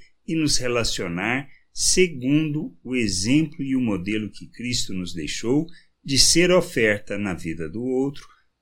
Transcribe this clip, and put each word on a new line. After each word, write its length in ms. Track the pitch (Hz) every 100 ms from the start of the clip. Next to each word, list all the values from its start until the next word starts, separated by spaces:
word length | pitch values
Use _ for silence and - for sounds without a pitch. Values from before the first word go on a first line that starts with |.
| - _ -
e 80 | 160
nos 220 | 151 -
relacionar 920 | 123 120 107 - 95 85 104 127 143 - _
segundo 1040 | - - - 185 139 127 147 156 147 254 -
o 120 | 120 127
exemplo 680 | 107 92 101 147 160 143
e 120 | 135 131
o 60 |
modelo 480 | 120 95 90 107 104
que 180 | - 90
Cristo 460 | - 120 123 -
nos 200 | 95 87
deixou 520 | 87 76 - 113 143 165 - _ _
de 160 | - 135
ser 320 | - 165 175
oferta 680 | 180 175 139 110 101 - 101
na 160 | 101
vida 360 | 82 85 82 80
do 120 | 101
outro, 460 | 127 127 139 139 - - _ _